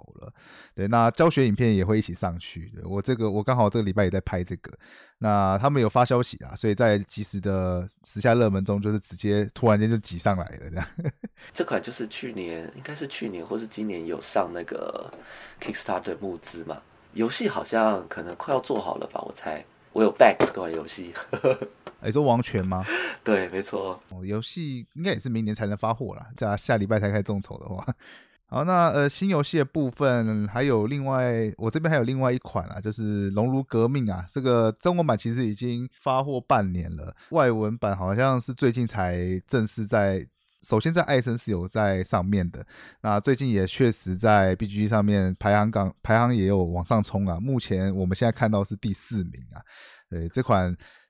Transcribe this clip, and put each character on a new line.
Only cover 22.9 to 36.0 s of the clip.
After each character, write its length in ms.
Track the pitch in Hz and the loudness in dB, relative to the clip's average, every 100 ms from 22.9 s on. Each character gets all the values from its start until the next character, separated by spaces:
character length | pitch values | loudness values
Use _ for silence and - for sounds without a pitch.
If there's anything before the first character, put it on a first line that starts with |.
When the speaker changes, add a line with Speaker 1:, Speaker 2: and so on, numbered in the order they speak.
| 185 180 - | -4 -6 -6
Speaker 2:
对， 240 | - 101 90 | 0 2 2
没 140 | 92 | -4
错。 360 | 95 101 98 90 - | -4 -6 -6 -8 -12
Speaker 1:
哦， 160 | 90 95 | -12 -6
游 160 | 107 | -6
戏 440 | 117 - 156 127 117 | -6 -8 -8 -8 -12
应 100 | 143 | -6
该 100 | 180 | -4
也 60 | 123 | -2
是 100 | 131 | -2
明 160 | 113 107 | -2 -2
年 100 | 107 | -2
才 100 | 104 | -4
能 100 | 104 | -2
发 160 | 110 | -2
货 200 | 113 113 - | -4 -6 -10
啦， 100 | - - | -14 -6
在 220 | 110 101 | -2 -2
下 180 | - 117 | 0 0
礼 100 | 104 | 2
拜 140 | 110 | 2
才 100 | 101 | 2
开 80 | 104 | 0
始 60 | |
众 180 | 98 101 | 0 -4
筹 160 | - - | -6 -10
的 100 | - | -10
话。 160 | 92 - - - - | -10 -10 -12 -14 -20
<laughs> 260 | - _ - | -20 _ -8
好， 160 | 120 160 | -4 2
那， 240 | 180 170 | 4 4
呃， 180 | 147 143 | 4 2
新 220 | - 196 | 2 0
游 120 | 170 | 2
戏 180 | 143 165 | 2 0
的 40 | |
部 260 | 135 160 135 | 0 0 -2
分， 580 | - 139 123 110 107 104 | 2 2 4 2 0 -2
还 160 | 110 | 0
有 220 | 139 117 107 | 2 2 2
另 180 | 143 135 | -2 -2
外， 440 | 131 123 117 110 - | 0 0 0 -2 -2
我 140 | 113 | -2
这 80 | 156 | 0
边 100 | 160 | 2
还 60 | 156 | 2
有 80 | |
另 160 | 117 131 | 2 2
外 120 | 131 | 2
一 60 | 127 | 0
款 260 | - 107 92 | -2 -6 -6
啊， 140 | 95 | -8
就 100 | 104 | -6
是 400 | 107 107 104 98 | -4 -2 0 0
《熔 180 | 98 120 | 0 2
炉 120 | 135 | 0
革 240 | 131 113 117 | 0 2 2
命》 180 | 139 113 | 2 -2
啊， 140 | 90 87 | -4 -6
这 120 | 143 | -2
个 300 | 127 120 113 | 2 4 4
中 240 | 107 180 175 | 2 0 2
文 100 | 160 | 2
版 100 | 110 | 0
其 160 | 117 | 0
实 120 | 117 117 | -2 -2
已 100 | 104 | -2
经 320 | 123 120 127 _ | -4 -4 -6 _